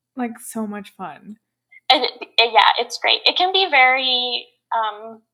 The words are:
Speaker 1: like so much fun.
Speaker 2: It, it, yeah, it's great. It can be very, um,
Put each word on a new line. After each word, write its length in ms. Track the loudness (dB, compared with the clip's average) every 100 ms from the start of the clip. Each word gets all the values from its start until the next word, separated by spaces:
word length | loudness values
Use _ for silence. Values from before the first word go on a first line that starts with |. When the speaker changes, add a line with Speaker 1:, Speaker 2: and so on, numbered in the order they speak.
| _ -10
Speaker 1:
like 240 | -8 -8
so 260 | -12 -8 -8
much 240 | -10 -14 _
fun. 400 | -16 -14 -20 -20 _ _ _ -16 2
Speaker 2:
It, 200 | 2 2 -6 -6 0
it, 140 | 2
yeah, 180 | 4 4 2
it's 200 | -2 -4
great. 220 | -2 0
It 120 | 0 2
can 160 | 0
be 160 | 0 2
very, 760 | 4 4 2 0 -2 -2 -6 -10 _ _ -4
um, 460 | -4 -8 -16 -20 _